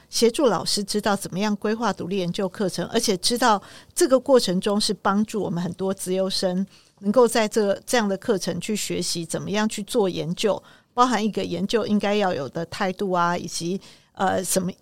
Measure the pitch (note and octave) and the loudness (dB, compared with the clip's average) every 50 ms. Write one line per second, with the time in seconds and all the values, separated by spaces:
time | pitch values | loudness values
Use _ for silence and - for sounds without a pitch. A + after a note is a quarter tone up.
0 | - _ - - A#3 A#3 A#3+ - D4+ A#3+ F3+ - - - - G3+ G3+ - - G#3 | -16 _ 0 2 2 2 4 4 2 2 2 2 0 -2 -2 -2 -2 -2 -4 -2
1 | G3+ A3+ G3+ G3+ - D#3+ D#3+ F3+ G#3 G#3+ G#3 G3+ - G#3 A3 A3 A#3+ G#3 F#3 - | 0 0 0 0 -2 -6 -4 -2 -2 -2 -2 -2 -2 -2 -2 0 0 -2 -2 -2
2 | - F3 G3 G3+ F3+ E3+ F3 - G3 F#3 - - G#3+ F3+ - - E3 - - A#3 | -4 -4 -2 -2 -2 -2 -2 -2 -4 -4 -2 -2 -2 -2 -2 -2 -4 -2 -2 0
3 | - - G3 F3+ - - A#3+ A#3+ C4 A#3+ G#3+ F#3+ - - - - - - _ - | 0 0 0 0 -2 -4 -2 2 4 4 4 2 0 -6 -18 -20 -20 -10 _ 0
4 | F4+ C4 C4 C4 B3+ - C4+ A#3+ - - F3 F#3 - G#3+ G3+ G#3 G#3 - G3+ - | 4 4 4 4 4 4 4 4 4 2 0 0 0 0 0 0 0 0 -2 -2
5 | - G#3+ G3 G3+ A3 - - G#3+ F3+ - E3 E3+ F3+ E3+ F3 - F#3 F#3+ F#3+ F#3+ | 0 0 2 2 0 0 -2 -4 -4 -2 -2 -4 -4 -4 -4 -4 -4 -4 -4 -4
6 | - F#3 F#3 F#3 F#3+ F#3+ F#3+ - - F#3 F3+ F#3 G3 - - - _ _ _ _ | -4 -4 -2 -2 -2 -2 -2 0 0 0 0 0 -2 -4 -6 -14 _ _ _ _
7 | G3+ G3+ G#3 C4 A#3+ A3+ - A#3+ A3 G#3 - A#3 G#3 G3+ F#3+ - - - - B3 | -2 2 6 6 6 6 6 2 2 2 2 2 2 2 0 -2 -2 0 0 2
8 | G#3+ G3+ G3 F#3+ - - G#3+ F#3 - G3 F3 F3 - - G#3+ G3 - - F3 F3 | 2 2 0 -2 0 0 0 0 0 -4 -4 -4 -4 -4 -4 -4 -4 -4 -4 -4
9 | F3 - - F3 E3 D#3+ - - C#3+ E3+ F#3+ G#3+ G#3+ A3 - G#3+ G3+ - - B3 | -4 -4 -4 -4 -4 -6 -6 -6 -4 -4 -2 0 0 -2 -2 -6 -6 -2 0 0
10 | G3 F#3 F3 E3 D3+ D#3 F3+ - - G#3 F3+ - - - - - _ _ _ B3 | 2 2 0 -2 -4 -4 -4 -2 0 0 0 -2 -6 -12 -20 -20 _ _ _ 2
11 | B3 B3+ A#3+ G3+ G#3+ A3 - G3 F#3+ F#3 F3 E3+ F#3+ G3+ - A3+ G#3 - G#3 G3+ | 2 4 4 2 0 -2 -2 -4 -4 -4 -4 -4 -2 -2 0 0 0 0 0 0
12 | G#3 G3+ G#3 G#3+ G3+ F#3 F3+ - C#3+ B2+ - E3 E3+ - - - G#3+ F#3+ F#3 - | 2 0 0 0 0 0 -2 -2 -4 -6 -6 -8 -8 -8 -4 -4 -2 -2 -2 -2
13 | G#3 F#3+ F3+ F3 E3+ E3+ F3 F3+ - - - - E3 E3+ F#3+ F#3 - - - - | -4 -2 0 2 2 2 0 -2 -4 -6 -8 -6 -4 -4 -4 -4 -8 -12 -20 -20
14 | _ _ _ - F#3+ F#3 F#3+ F#3+ F#3+ F3+ - F#3+ F#3 F3+ G3 - | _ _ _ -2 0 0 0 0 0 0 0 0 -2 -2 -6 -4